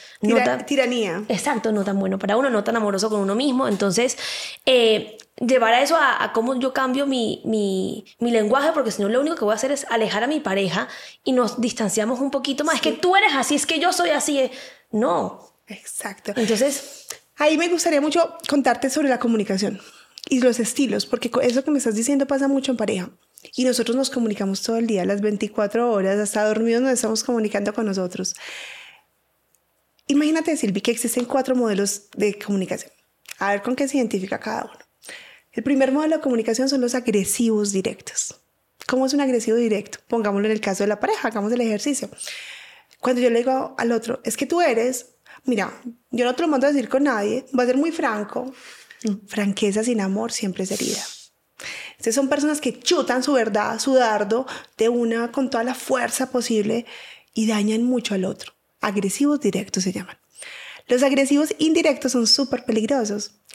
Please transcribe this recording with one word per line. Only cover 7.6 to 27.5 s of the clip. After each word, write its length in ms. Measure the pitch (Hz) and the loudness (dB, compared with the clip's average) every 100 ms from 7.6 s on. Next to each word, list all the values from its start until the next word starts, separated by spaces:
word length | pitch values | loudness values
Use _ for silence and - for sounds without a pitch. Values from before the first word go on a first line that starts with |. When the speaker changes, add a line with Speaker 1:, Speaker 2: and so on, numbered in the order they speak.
| 202 190 190 - - _ | 0 0 -4 -6 -12 _
Speaker 1:
mi 100 | 240 | 0
lenguaje, 420 | 233 208 262 294 | 2 4 4 2
porque 180 | 320 226 | 2 0
si 100 | 202 | 0
no 80 | 202 | 0
lo 120 | 240 | 2
único 160 | 294 330 | 0 0
que 80 | 208 | 0
voy 80 | |
a 20 | 214 | 0
hacer 160 | 262 | 0
es 160 | 285 - | -2 -2
alejar 340 | 226 226 196 | 0 0 0
a 40 | 240 | 0
mi 120 | 302 | 0
pareja 480 | 196 196 190 180 254 - - - | 0 0 0 -2 -4 -10 -18 -8
y 80 | - | 0
nos 280 | 254 220 220 | 2 2 0
distanciamos 580 | 226 - 208 - 214 247 | -2 -2 -2 0 -2 -2
un 100 | 277 | -2
poquito 340 | 269 277 269 | -2 -4 -2
más. 120 | 294 311 | 0 0
"Es 60 | |
que 100 | - | 0
Speaker 2:
Sí. 60 | 226 | 0
Speaker 1:
tú 140 | 359 381 | 2 4
eres 160 | 415 | 4
así, 220 | 277 233 294 | 0 0 0
es 100 | - | 0
que 140 | 320 | 0
yo 120 | 339 | 0
soy 180 | 359 349 | 2 0
así", 260 | 294 - 277 | 0 0 0
eh, 140 | 254 - - - _ | 0 -2 -16 -20 _
no. 600 | 214 247 226 95 - - _ _ | -2 0 0 -2 -8 -20 _ _
Speaker 2:
Exacto. 640 | 196 - - 214 196 - 208 | -18 -14 -10 -10 -10 -8 -2
Speaker 1:
Entonces 720 | 214 214 277 277 - - - - _ - | 0 2 2 0 -10 -18 -16 -16 _ 0
Speaker 2:
Ahí 160 | 302 311 | 2 4
me 100 | 339 | 2
gustaría 320 | 339 339 294 | 2 2 2
mucho 340 | 302 330 330 - - | 2 2 0 -2 0
contarte 400 | 277 262 240 269 | 2 2 2 0
sobre 200 | 302 285 | 0 0
la 100 | 240 | 2
comunicación 600 | 240 226 202 190 202 202 - - - - - | 2 0 0 -2 -2 -6 -14 -20 -20 -20 -2
y 120 | 269 | 2
los 180 | 247 233 | 4 2
estilos, 460 | 220 - 262 202 - | -2 0 0 0 -2
porque 240 | 247 240 | -4 -2
co-, 100 | - | 2
eso 220 | 247 240 | 2 2
que 60 | 269 | 2
me 80 | 294 | 0
estás 160 | 240 | 0
diciendo 320 | 214 233 277 269 | 0 2 2 2
pasa 220 | 269 277 | 0 2
mucho 240 | 269 269 | 0 0
en 60 | 247 | -2
pareja. 340 | 202 196 180 - _ - - - | -2 -2 -6 -12 _ -20 -12 -2
Y 80 | |
nosotros 320 | 254 240 233 247 | 0 2 0 0
nos 140 | 262 | 0
comunicamos 540 | 254 226 202 196 196 | 0 -2 -2 -2 -2
todo 140 | - 226 | -2 -2
el 100 | 233 | 0
día, 180 | 202 180 | 0 0
las 160 | 202 | 0
veinticuatro 720 | 208 208 214 - 208 226 240 | 0 -2 -2 -2 0 2 2
horas, 260 | 208 190 202 | 2 2 0
hasta 240 | 208 220 214 | 0 0 2
dormidos 340 | 214 233 233 | 2 2 2
nos 100 | 262 | 2
estamos 300 | 240 220 220 | 0 0 -2
comunicando 520 | - 233 214 | -2 -2 0